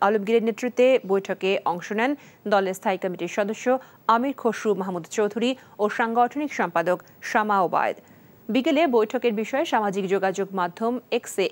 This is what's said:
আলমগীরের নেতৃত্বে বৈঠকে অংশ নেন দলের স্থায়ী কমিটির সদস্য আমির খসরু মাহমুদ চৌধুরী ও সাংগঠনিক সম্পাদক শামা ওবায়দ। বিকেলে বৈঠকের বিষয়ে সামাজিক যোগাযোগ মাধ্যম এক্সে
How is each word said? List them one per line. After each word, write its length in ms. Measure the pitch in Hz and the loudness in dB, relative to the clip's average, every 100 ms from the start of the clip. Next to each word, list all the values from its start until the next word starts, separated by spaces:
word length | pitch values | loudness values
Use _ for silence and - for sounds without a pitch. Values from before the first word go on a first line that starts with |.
| 196 | 2
আলমগীরের 400 | 220 202 226 220 | 2 2 2 2
নেতৃত্বে 380 | 220 247 247 254 247 185 | -2 -2 4 4 4 2
বৈঠকে 400 | 196 196 185 190 196 - | 0 0 -2 0 0 -2
অংশ 160 | 175 - 208 | -4 -4 -2
নেন 140 | 247 294 - - 208 | 0 -2 -8 -10 0
দলের 240 | 208 190 190 | 2 2 -2
স্থায়ী 200 | 220 190 | -2 -2
কমিটির 320 | 190 170 180 - | -2 -4 -6 -2
সদস্য 300 | 202 220 254 262 - - - | -2 -2 0 0 -2 -6 0
আমির 200 | 226 269 262 | 2 2 -2
খসরু 300 | 233 208 220 190 | -2 -2 0 -2
মাহমুদ 240 | 190 180 165 - | -2 -6 -6 -2
চৌধুরী 340 | 208 208 240 254 - - | -2 0 -2 -2 -8 -4
ও 20 | 208 208 | -2 0
সাংগঠনিক 520 | 226 226 240 277 294 - | 0 2 2 0 -4 -2
সম্পাদক 400 | 180 170 170 175 - - - | -2 0 0 -2 -4 -16 -4
শামা 280 | 226 214 196 175 | 0 2 2 2
ওবায়দ। 300 | 151 113 - - - - - - | 0 0 -4 -12 -20 -20 -16 -2
বিকেলে 340 | 226 262 294 330 240 | 0 2 2 4 2
বৈঠকের 360 | 214 247 240 208 | 0 0 -2 -2
বিষয়ে 240 | 214 269 330 | -2 -2 0
সামাজিক 320 | 233 202 196 190 | 0 0 -2 0
যোগাযোগ 320 | 190 190 190 190 190 | 0 0 -2 -4 -2
মাধ্যম 320 | 180 - 226 247 - 254 | -4 -2 -4 -4 -4 -4
এক্সে 280 | - - 185 | -4 -2 -2